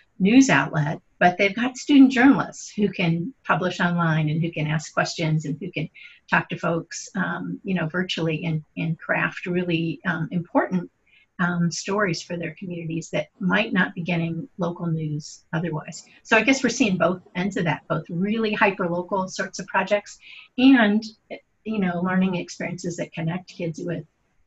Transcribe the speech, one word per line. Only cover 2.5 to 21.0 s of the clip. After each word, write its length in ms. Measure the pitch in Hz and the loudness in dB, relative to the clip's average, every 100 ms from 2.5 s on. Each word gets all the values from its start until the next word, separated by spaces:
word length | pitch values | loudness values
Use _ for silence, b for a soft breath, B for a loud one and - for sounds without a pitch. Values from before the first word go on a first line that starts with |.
| - - | -8 -12
who 160 | - 202 | -2 0
can 420 | 190 175 170 170 - | 2 0 0 -2 -6
publish 360 | - 180 180 180 | -2 0 0 0
online 480 | 180 175 165 156 156 | 0 2 2 2 0
and 140 | 160 | 0
who 80 | 165 | -2
can 160 | 170 151 | -2 -2
ask 260 | 156 - | -4 -4
questions 540 | - 165 - 160 156 156 | -2 -2 -2 0 0 -2
and 100 | 170 | -6
who 100 | 190 | -8
can 180 | 160 156 B B B - | -8 -8 B B B -2
talk 180 | 175 - | -2 -2
to 100 | 175 | -4
folks, 500 | 170 165 - - - | -2 -2 -4 -12 -10
um, 440 | - 175 175 180 - | -6 -4 -4 -8 -8
you 100 | 202 | -4
know, 120 | 185 160 | -2 -2
virtually 580 | 180 185 - 165 156 | -2 -4 -2 -2 -2
and, 180 | 170 156 151 - | -2 -4 -6 -6
and 220 | 165 160 | -4 -4
craft 480 | - - 165 - 185 | -4 -2 -2 -4 -4
really, 520 | 175 180 165 165 - 185 | -2 0 0 -2 -4 -6
um, 220 | 165 160 | -4 -4
important, 600 | 180 170 269 - 180 175 _ b b b - | -4 -2 -2 0 -2 -6 _ b b b -4
um, 320 | 175 175 170 | -2 0 -2
stories 520 | 160 - 202 202 165 | -2 -4 0 0 -2
for 140 | - 170 | -6 -8
their 180 | 165 160 | -8 -10
communities 500 | 185 170 165 160 160 | -10 -10 -6 -8 -6
that 180 | 160 151 - | -6 -6 -4
might 320 | 185 190 220 | 0 0 0
not 220 | 196 185 | 0 -2
be 80 | - | -4
getting 440 | 170 170 165 165 - - | -4 -2 -2 -6 -10 -6
local 280 | 170 175 175 | -6 -4 -4
news 580 | 160 156 147 - - _ | -4 -4 -6 -8 -16 _
otherwise. 500 | 165 170 151 - - b b | -4 -4 -6 -8 -16 b b
So 140 | - 220 | 0 2
I 60 | |
guess 200 | 220 269 | 4 2
we're 80 | 247 | 0
seeing 280 | - 226 185 | 2 0 2
both 240 | 170 185 - | 0 0 -6
ends 220 | 180 190 202 | -6 -4 -2
of 80 | |
that, 180 | 165 - - | -2 -2 -4
both 160 | 156 - | -6 -4
really 420 | 170 196 226 220 | -4 -2 0 -2
hyper-local 760 | 214 214 196 180 175 180 202 185 | 2 2 2 -2 -2 -2 -4 -4
sorts 300 | - 190 - | -6 -8 -8
of 80 | 190 | -4
projects 500 | 196 190 208 - - B B B - | -2 0 0 -2 -14 B B B 4
and, 440 | 262 262 208 208 | 8 8 6 2